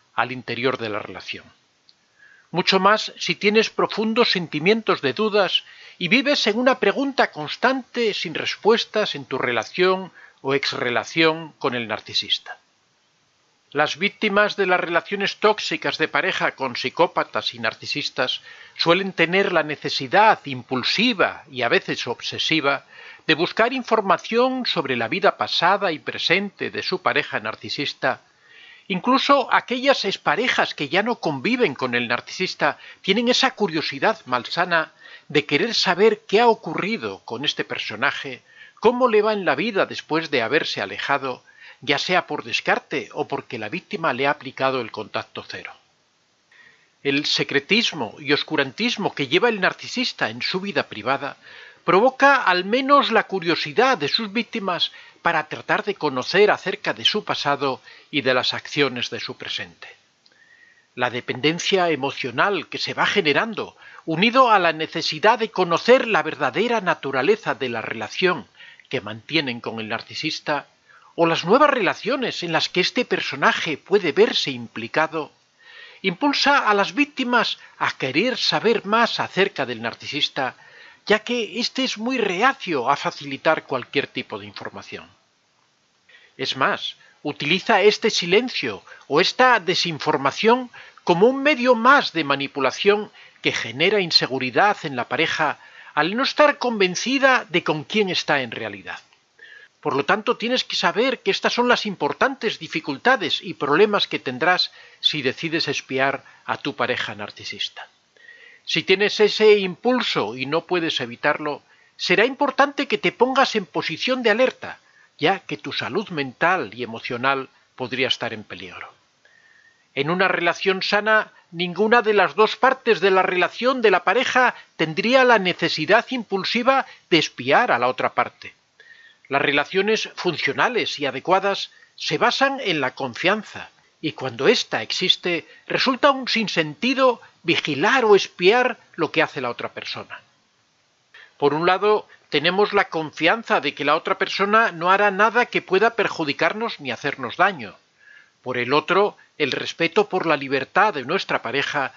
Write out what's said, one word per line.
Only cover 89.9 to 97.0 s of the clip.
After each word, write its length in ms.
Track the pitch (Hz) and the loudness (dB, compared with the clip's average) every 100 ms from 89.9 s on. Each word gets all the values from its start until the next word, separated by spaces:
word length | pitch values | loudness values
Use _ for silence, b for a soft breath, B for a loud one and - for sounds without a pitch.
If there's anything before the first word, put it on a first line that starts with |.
| 151 156 151 139 - 214 247 254 B B B | -4 -2 0 0 0 2 2 0 B B B
como 240 | - 170 226 | 0 6 6
un 160 | 269 | 4
medio 320 | 277 247 247 226 | 2 2 0 2
más 360 | 240 277 - | 4 4 4
de 100 | 170 | -4
manipulación 880 | 143 139 135 143 131 - 196 208 208 B B B | -2 -2 -2 -2 -2 2 2 2 0 B B B
que 100 | 151 | -4
genera 480 | - 113 120 180 214 | -4 -8 0 2 2
inseguridad 800 | 170 - 156 131 127 123 202 196 | 2 0 0 -2 -2 2 2 2
en 120 | 160 127 | -6 -6
la 120 | 113 | -4
pareja 520 | 127 160 - 151 - B B B | -2 -2 0 -2 -4 B B B
al 220 | 147 160 226 | -2 -2 0
no 80 | |
estar 340 | 269 - 294 285 | -2 4 4 4
convencida 880 | 247 220 185 175 | -2 0 0 0